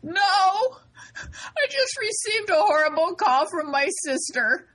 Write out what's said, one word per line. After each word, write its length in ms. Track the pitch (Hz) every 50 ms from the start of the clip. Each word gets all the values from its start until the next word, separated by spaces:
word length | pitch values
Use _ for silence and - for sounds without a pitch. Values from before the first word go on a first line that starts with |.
No. 180 | - 311 339 392
I 1500 | 403 403 370 403 381 381 381 415 480 523 - - _ _ _ - - - - - - - - - - - - 640 571 539
just 300 | 571 554 523 523 523 539
received 500 | 466 415 440 - - 427 427 415 415 415
a 40 | 381
horrible 600 | 311 349 415 302 302 311 311 302 311 320 349 359
call 320 | - 415 - 254 262 302
from 240 | 311 - 339 302 302
my 180 | 277 277 277 277 - - -
sister. 640 | 302 269 262 - - - - 240 220 254 - - _